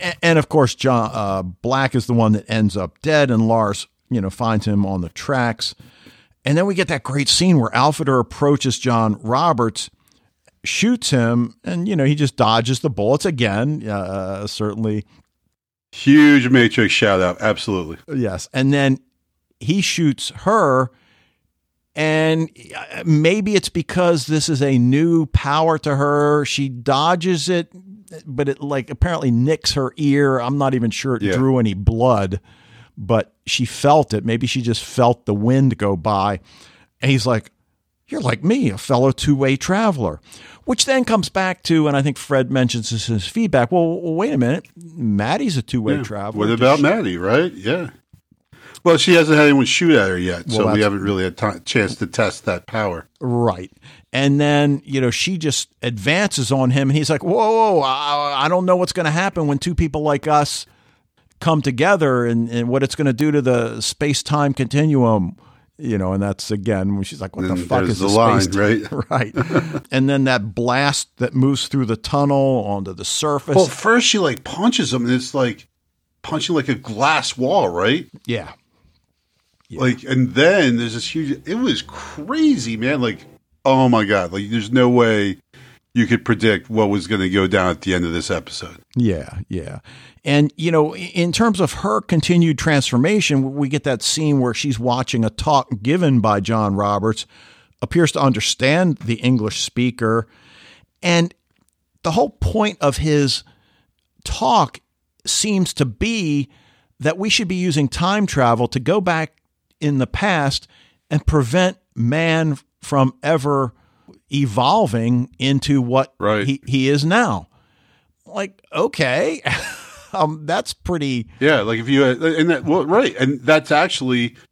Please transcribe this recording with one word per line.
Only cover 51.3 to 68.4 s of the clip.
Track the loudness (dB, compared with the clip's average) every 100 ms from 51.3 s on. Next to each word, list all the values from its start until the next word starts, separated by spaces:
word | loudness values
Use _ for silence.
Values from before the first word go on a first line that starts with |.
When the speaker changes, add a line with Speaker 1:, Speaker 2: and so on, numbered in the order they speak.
| -2
Speaker 2:
ti-, | -4 -4 -4
chance | -2 -2 -4
to | -6
test | -2 -2 -2 -6
that | -6 -6
power. | -6 -4 -6 -12 -10
Speaker 1:
Right. | -4 0 0 -2 -10 _ -20 -20 _
And | -2 2 2
then, | 2 2 2 0 -4
you | -2
know, | 0
she | 0 -4 -2
just | -4 -4 -8 -8
advances | -8 -4 -2 0 0 -2 -2
on | 0 2
him, | 2 2
and | 2
he's | 2
like, | -2
"Whoa, | 0
whoa, | 0 2 4 4 2
I, | 0 -2 -2 -2 -2 0 0
I |
don't | 0 2
know | 2
what's | 0
gonna | -2 -2
happen | 0 -2 -2 -2
when | -2
two | -2 -2
people | -2 -2
like | -2 -2 2
us | 2 2 -4 -12 _ _ _ _ _ _ -6
come | 0 2
together | 0 0 2 4 2 2 2
and, | 0 -2
and | -2 0
what | 0
it's | 0 0
gonna | -2
do | 0 2
to | 2
the | 2 0 0 -4
space-time | -8 -4 -2 -2 -2 0 0
continuum." | 0 -2 0 2 4 4 2 -2 -8 _ _ _ -12
You | -4 -2
know, | -2
and | -2
that's, | -4 -6 -6
again, | -6 -2 -2 -2
when | -4
she's | -6 -10
like, | -12 -6
What | -4
the |
Speaker 2:
And | -4 -2
Speaker 1:
fuck | -2
Speaker 2:
there's | -2
Speaker 1:
is | -2
Speaker 2:
the | 2
Speaker 1:
the |
Speaker 2:
line, | 4 4 4